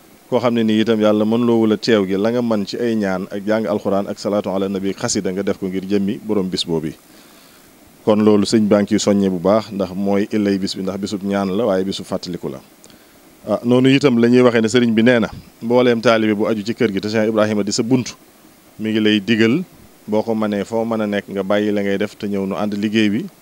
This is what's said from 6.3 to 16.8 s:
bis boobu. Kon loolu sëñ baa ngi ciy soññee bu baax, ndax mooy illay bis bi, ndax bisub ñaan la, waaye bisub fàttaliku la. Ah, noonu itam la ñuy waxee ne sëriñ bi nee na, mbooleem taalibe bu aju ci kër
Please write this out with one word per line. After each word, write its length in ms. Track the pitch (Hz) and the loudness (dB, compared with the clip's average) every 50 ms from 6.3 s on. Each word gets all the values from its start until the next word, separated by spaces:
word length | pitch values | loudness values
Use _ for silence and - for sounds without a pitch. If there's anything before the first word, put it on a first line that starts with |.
| 107 101 92 92 | -2 -2 -2 -2
bis 160 | 87 92 - | -4 -6 -4
boobu. 300 | 87 82 80 76 76 - - _ - - - - - - - - - - - - - - - - - - - - | -4 -4 -4 -4 -6 -10 -12 _ -20 -20 -20 -20 -20 -20 -20 -20 -20 -20 -20 -20 -20 -20 -20 -20 -20 -20 -4 0
Kon 120 | 117 107 104 107 | 2 2 4 6
loolu 200 | 107 107 101 101 | 4 4 4 4
sëñ 200 | - - 113 107 | 2 2 2 4
baa 140 | 101 107 104 | 4 4 2
ngi 60 | 101 - | 2 2
ciy 100 | 107 98 | 0 0
soññee 300 | - 107 101 101 98 95 | 2 2 2 2 2 0
bu 80 | 92 90 | 0 0
baax, 320 | 82 95 104 113 104 - | 2 2 2 2 0 -4
ndax 200 | 98 98 95 90 92 | -6 -6 -6 -6 -6
mooy 320 | 95 101 98 101 98 104 - | -4 -2 0 0 0 -2 -2
illay 240 | 113 107 101 101 101 95 | -2 -2 0 0 0 0
bis 160 | 95 - - | -2 -4 -6
bi, 60 | 107 | -6
ndax 160 | 95 92 95 98 | -8 -8 -6 -6
bisub 240 | 101 95 101 92 | -6 -6 -6 -6
ñaan 320 | 95 98 98 98 98 98 92 | -4 -2 -2 -2 -2 -2 -2
la, 100 | 104 120 | -2 0
waaye 180 | 110 95 95 95 | 0 0 0 -2
bisub 220 | 98 92 - 92 | -4 -6 -8 -8
fàttaliku 420 | - 101 92 - 90 87 85 - 78 | -8 -8 -8 -8 -8 -10 -8 -8 -10
la. 120 | 67 65 - - _ _ - - - - _ _ _ _ _ - - _ - | -12 -12 -16 -20 _ _ -20 -20 -20 -20 _ _ _ _ _ -20 -20 _ -6
Ah, 140 | 107 104 98 - | -4 -4 -2 2
noonu 240 | 120 123 127 131 135 | 2 4 4 4 4
itam 280 | 135 139 - 139 120 117 | 4 4 4 2 4 4
la 100 | 117 120 | 4 4
ñuy 120 | 123 123 | 6 6
waxee 180 | 127 123 113 117 | 6 6 4 2
ne 60 | 113 110 | 2 2
sëriñ 240 | 113 123 120 117 110 | 2 2 2 2 2
bi 80 | 113 | 4
nee 160 | 110 123 127 117 | 4 4 4 4
na, 80 | 104 87 - - - - - - | 2 -2 -6 -10 -20 -20 -18 -10
mbooleem 380 | 117 117 120 127 127 123 120 113 | -4 0 2 4 4 4 2 2
taalibe 340 | 110 123 113 110 110 107 107 | 2 2 2 4 2 2 0
bu 120 | 101 107 92 | 0 0 0
aju 140 | 113 107 98 | -2 -2 -4
ci 100 | 113 110 | -6 -2
kër 160 | - | 0